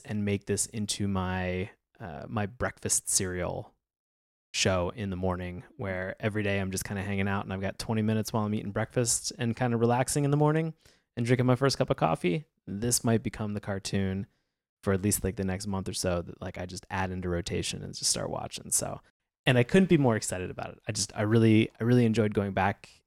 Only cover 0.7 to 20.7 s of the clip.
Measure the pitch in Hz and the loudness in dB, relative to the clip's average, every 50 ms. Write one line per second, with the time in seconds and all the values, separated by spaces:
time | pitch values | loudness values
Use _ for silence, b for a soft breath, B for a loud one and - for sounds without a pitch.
0.7 | - 113 104 98 - - 104 101 98 92 92 92 92 92 92 92 90 92 92 - | -6 -6 -4 -4 -4 -2 -2 -2 0 -2 -2 -2 -2 -2 -2 -2 -2 -4 -4 -6
1.7 | - _ _ _ _ - - 87 76 69 76 - 120 107 104 98 - - 98 95 | -10 _ _ _ _ -16 -14 -14 -12 -12 -10 -6 -4 -4 -4 -4 -4 -4 -6 -6
2.7 | - - - 104 - - - - - - 98 92 90 90 87 87 90 90 - - | -6 -6 -4 -2 -2 -2 -2 0 -2 -2 -2 -2 -4 -4 -4 -4 -6 -8 -10 -14
3.7 | _ _ _ _ _ _ _ _ _ _ _ _ _ _ _ _ - - - 104 | _ _ _ _ _ _ _ _ _ _ _ _ _ _ _ _ -2 0 2 2
4.7 | 92 90 87 92 - 123 104 98 95 90 92 92 90 90 90 90 87 90 - - | 2 2 0 -2 -4 -4 -6 -6 -4 -2 0 0 0 -2 -4 -6 -8 -10 -14 -14
5.7 | _ - 107 98 92 90 92 95 - - - 110 98 107 104 101 101 98 95 92 | _ -8 -6 -4 -4 -4 -6 -6 -6 -4 -4 -2 0 0 0 0 0 0 0 -2
6.7 | 95 92 - - 104 98 92 101 101 98 - 202 - 101 - - 95 95 98 95 | -2 -4 -4 -4 -4 -4 -4 -2 -2 0 0 0 0 -2 -4 -4 -6 -4 -4 -4
7.7 | - - - - 113 110 107 107 110 110 107 - - 113 107 104 107 110 - 101 | -6 -6 -6 -2 0 0 2 2 2 0 0 -2 -2 -2 -2 0 -2 -4 -4 -4
8.7 | 95 110 107 - - 135 120 113 - - - - - - 123 117 113 - 127 123 | -4 -4 -4 -2 0 0 0 0 0 -2 -4 -6 -6 -4 -2 -2 -2 0 0 0
9.7 | 117 113 117 117 120 127 131 - - 151 143 139 143 147 151 151 151 160 160 160 | 2 2 4 4 4 2 0 0 0 0 2 2 4 4 4 4 4 2 0 -4
10.7 | 156 _ _ _ _ _ _ _ - - 120 113 127 120 123 127 127 120 135 135 | -6 _ _ _ _ _ _ _ -6 -2 2 2 4 4 6 4 4 4 4 2
11.7 | 131 - 127 - 139 - 156 156 160 - - 180 170 156 147 _ _ _ _ - | 2 2 0 0 0 2 2 0 0 2 0 0 0 -2 -4 _ _ _ _ -10
12.7 | 196 202 120 120 120 - - 120 113 110 - 110 - - 110 104 104 104 - - | -6 -4 -2 -2 0 0 2 2 2 2 2 -2 -6 -6 -6 -4 -6 -6 -6 -6
13.7 | 98 95 - - - 101 98 95 95 98 101 - _ _ _ _ _ _ _ _ | -6 -6 -4 -2 0 0 0 0 -2 -4 -6 -8 _ _ _ _ _ _ _ _
14.7 | _ _ - 101 98 92 90 104 95 - - 98 92 - 98 95 92 92 104 104 | _ _ 0 0 2 2 2 0 0 0 -2 -2 -2 -2 -2 -2 -2 -4 -4 -4
15.7 | 98 95 90 92 92 - - 92 87 87 85 82 - - 90 92 - 92 90 90 | -4 -4 -4 -4 -4 -4 -2 0 0 -2 -2 -6 -10 -12 -12 -10 -10 -10 -10 -10
16.7 | 92 87 - - 98 95 95 92 92 90 90 90 87 87 87 - - 90 - - | -10 -12 -12 -6 -4 -4 -2 -2 -4 -4 -2 -2 -2 -2 -2 -2 -4 -4 -4 -4
17.7 | - 98 98 95 - - - - - - - - - - - - - - - - | -6 -8 -10 -12 -8 -4 -2 -2 0 -2 -2 -6 -6 -6 -8 -10 -12 -12 -6 -4
18.7 | - - - - - - - _ _ _ _ _ _ _ - 143 127 123 123 - | -2 -2 -2 -4 -8 -10 -14 _ _ _ _ _ _ _ 0 2 4 4 4 6
19.7 | - 190 190 170 175 151 143 123 110 107 - - 95 92 92 90 - - - 85 | 6 6 6 8 6 6 6 6 4 2 0 -4 -6 -6 -6 -6 -8 -8 -10 -12